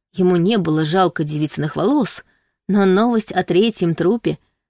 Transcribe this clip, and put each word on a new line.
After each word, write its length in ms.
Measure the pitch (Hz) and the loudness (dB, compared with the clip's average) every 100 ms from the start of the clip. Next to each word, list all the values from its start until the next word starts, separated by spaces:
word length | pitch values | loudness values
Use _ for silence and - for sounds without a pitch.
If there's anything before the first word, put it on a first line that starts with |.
| _ | _
Ему 240 | - 180 175 | -2 2 2
не 220 | 175 226 | 2 0
было 260 | 165 156 | 0 0
жалко 400 | 156 190 175 - | 0 2 0 0
девицыных 520 | 151 151 151 - 151 147 | -4 -4 -4 -4 -6 -2
волос, 500 | 185 294 214 - - _ _ _ - | 0 0 -2 -6 -14 _ _ _ -2
но 160 | 202 | 2
новость 480 | 196 185 233 226 - | 4 4 2 0 -2
о 100 | 180 | -4
третьем 520 | - 185 226 - 170 | 0 2 2 0 -2
трупе 440 | 160 170 226 - - _ _ _ | 0 0 0 -2 -6 _ _ _